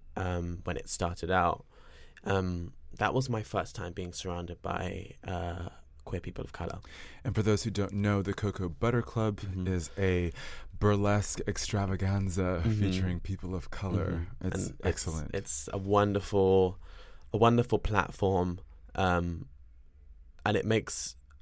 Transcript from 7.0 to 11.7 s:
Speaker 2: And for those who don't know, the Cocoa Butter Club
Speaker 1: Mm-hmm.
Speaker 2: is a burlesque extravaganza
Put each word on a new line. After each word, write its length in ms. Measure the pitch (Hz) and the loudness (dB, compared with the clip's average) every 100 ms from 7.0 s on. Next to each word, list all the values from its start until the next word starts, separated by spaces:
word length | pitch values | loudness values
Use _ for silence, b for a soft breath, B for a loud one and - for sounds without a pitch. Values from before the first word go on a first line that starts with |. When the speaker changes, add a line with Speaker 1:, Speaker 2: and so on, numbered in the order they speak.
| B B | B B
Speaker 2:
And 100 | - | -4
for 80 | 104 | 0
those 200 | 107 104 | 4 2
who 80 | 113 | 2
don't 220 | 101 98 | -2 -2
know, 280 | 101 104 101 | 0 2 2
the 120 | 95 | 2
Cocoa 340 | 98 101 92 90 | -2 -2 -2 -4
Butter 340 | 82 117 120 | 0 2 2
Club 380 | 113 117 110 104 | 0 0 0 -2
Speaker 1:
Mm-hmm. 260 | 101 95 90 | -4 -4 0
Speaker 2:
is 220 | 92 85 - | 0 -2 0
a 340 | 95 90 87 - B B B - | 2 4 2 -4 B B B 2
burlesque 640 | 104 101 101 104 101 - - | 4 6 4 4 2 -2 -2
extravaganza 1120 | 101 - | -2 0